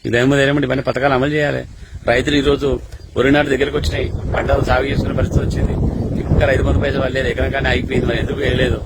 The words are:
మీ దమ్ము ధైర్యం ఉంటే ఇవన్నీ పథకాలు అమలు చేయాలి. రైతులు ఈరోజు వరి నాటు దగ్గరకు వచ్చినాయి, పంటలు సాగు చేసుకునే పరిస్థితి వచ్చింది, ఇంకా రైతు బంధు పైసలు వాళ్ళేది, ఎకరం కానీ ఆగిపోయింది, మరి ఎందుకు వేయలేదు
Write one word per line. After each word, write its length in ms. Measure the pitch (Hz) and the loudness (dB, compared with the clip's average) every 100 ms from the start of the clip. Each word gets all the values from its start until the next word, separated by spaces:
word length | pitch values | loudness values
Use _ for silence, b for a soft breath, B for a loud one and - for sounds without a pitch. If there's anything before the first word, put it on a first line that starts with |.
| 113 | 0
మీ 60 | |
దమ్ము 240 | 117 127 143 | 2 4 4
ధైర్యం 200 | 139 143 | 2 2
ఉంటే 120 | 135 | 0
ఇవన్నీ 160 | 131 | -2
పథకాలు 300 | - 123 139 | -2 0 0
అమలు 200 | 131 139 | 2 0
చేయాలి. 320 | 151 147 131 127 - B B - | 0 -2 -4 -8 -16 B B 0
రైతులు 280 | 120 131 143 | 0 2 2
ఈరోజు 440 | 139 139 139 123 - B - - | 2 2 0 -2 -6 B -8 0
వరి 140 | 131 | 4
నాటు 180 | 147 147 | 4 2
దగ్గరకు 280 | 131 139 147 | 0 0 -2
వచ్చినాయి, 340 | - 139 127 - - 120 | -4 -4 -4 -4 -4 -2
పంటలు 300 | 123 139 135 | 0 0 2
సాగు 200 | 127 139 | 0 0
చేసుకునే 280 | 139 - | -2 -2
పరిస్థితి 320 | 131 - 135 - | -2 0 0 0
వచ్చింది, 260 | - - - - - - - | -2 -2 0 -2 -2 -4 -4
ఇంకా 240 | - - 143 | 2 2 4
రైతు 180 | 131 | 2
బంధు 160 | 135 139 | 2 2
పైసలు 200 | 143 139 | 0 0
వాళ్ళేది, 300 | 131 135 127 | -2 0 -2
ఎకరం 220 | 120 131 | -2 -2
కానీ 180 | 135 131 | 0 0
ఆగిపోయింది, 360 | 123 127 127 120 | 0 0 0 0
మరి 140 | 113 | -2
ఎందుకు 200 | 120 139 | -2 -2
వేయలేదు 440 | 135 127 170 - | 0 0 0 -2